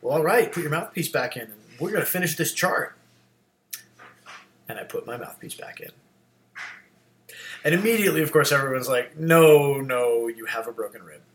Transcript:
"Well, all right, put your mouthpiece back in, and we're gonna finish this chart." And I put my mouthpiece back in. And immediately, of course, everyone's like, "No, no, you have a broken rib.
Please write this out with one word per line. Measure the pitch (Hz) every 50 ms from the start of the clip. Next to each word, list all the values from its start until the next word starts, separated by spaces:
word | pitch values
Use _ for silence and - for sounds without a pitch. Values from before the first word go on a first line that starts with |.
| -
"Well, | 120 139 160
all | 156
right, | 165 202 247 220 -
put | - 175
your | 165 151
mouthpiece | 147 165 165 - - - 160 -
back | - 135 123 123 -
in, | 127 117
and | 110 - - - - - -
we're | 151 185
gonna | 214 190 139
finish | - - 185 180 170 151
this | - 160 - -
chart." | - - 185 - - - - - _ _ _ _ _ _ _ _ _ _ _ _ _ _ _ - - - _ _ _ - - - _ _ - - - - _ _ _ _ -
And | 113 104
I | 90
put | - - - -
my | - 117
mouthpiece | 120 - - - - - - -
back | - - - - -
in. | - - - _ _ _ _ _ _ _ _ _ _ _ _ - - - - - - _ _ _ _ _ _ _ _ _ - - - - - - -
And | 147 160
immediately, | 180 202 226 233 220 202 190 156 156 156
of | 147
course, | - 156 143 -
everyone's | 147 143 135 135 131 131 123 123
like, | 131 123 123 - -
"No, | 156 160 165 165 165 165 160 151 147 143 143 143 139
no, | 135 131 127 123 123 120 117 117 117 117
you | 113 113 113
have | 110 - 117 113 120
a |
broken | 113 110 107 101 - 113 92
rib. | 82 76 - - _ _